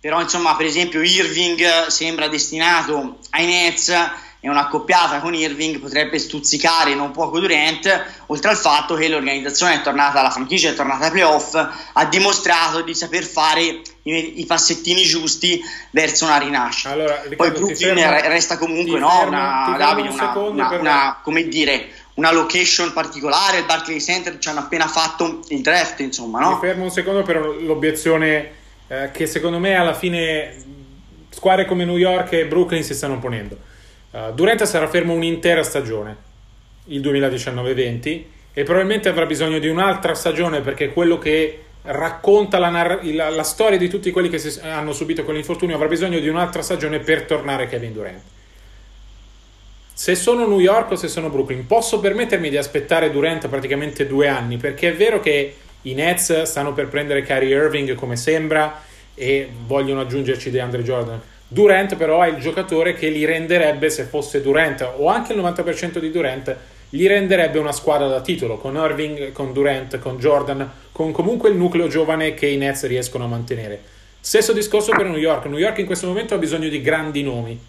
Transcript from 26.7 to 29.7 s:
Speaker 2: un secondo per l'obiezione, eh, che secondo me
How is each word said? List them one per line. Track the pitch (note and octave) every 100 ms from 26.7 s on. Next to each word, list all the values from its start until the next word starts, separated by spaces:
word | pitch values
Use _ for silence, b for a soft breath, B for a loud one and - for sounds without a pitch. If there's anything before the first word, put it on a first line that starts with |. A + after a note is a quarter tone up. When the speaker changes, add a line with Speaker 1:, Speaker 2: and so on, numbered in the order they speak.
| F3+
Speaker 2:
un | F#3
secondo | F3 F3 G3
per | F#3+ D#3+ D3+ D3+
l'obiezione, | D#3+ D3+ D#3 D#3 E3 D#3+ D#3 D3+ D3+ B B B -
eh, | C3+ C#3
che | - D#3
secondo | - E3+ E3+
me | F#3+